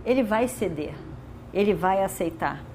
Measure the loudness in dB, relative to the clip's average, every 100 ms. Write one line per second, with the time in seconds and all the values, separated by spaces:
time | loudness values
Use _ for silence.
0 | 2 2 4 2 2 0 -2 -2 -6 -8
1 | -12 -14 -14 -16 -6 2 4 4 4 4
2 | 2 0 -4 -2 -4 -4 -12